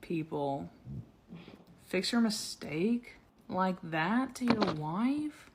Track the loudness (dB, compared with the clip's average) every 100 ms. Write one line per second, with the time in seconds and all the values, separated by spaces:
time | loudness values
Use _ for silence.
0 | -4 -4 -2 -2 -2 -2 -6 -12 -12 -10
1 | -10 -16 -18 -18 -16 -20 -20 -20 -4 -2
2 | 2 4 4 2 -4 -8 -6 0 2 2
3 | -2 -18 -20 _ -6 0 2 0 -2 0
4 | 2 2 0 -2 2 4 4 0 -2 0
5 | 2 2 -2 -6 -18